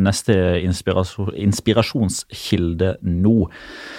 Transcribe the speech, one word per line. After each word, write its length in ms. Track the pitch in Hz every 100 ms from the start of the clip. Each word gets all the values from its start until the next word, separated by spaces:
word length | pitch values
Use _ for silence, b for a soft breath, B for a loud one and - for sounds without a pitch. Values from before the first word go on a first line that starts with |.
neste 320 | 95 101 - 95 90 87
inspirasjon-, 680 | 90 87 - 92 92 - 95 -
inspirasjonskilde 1600 | 104 101 - 110 - 135 98 - - - - 95 85 85 92 -
nå. 340 | 98 87 101 113 92 B B B B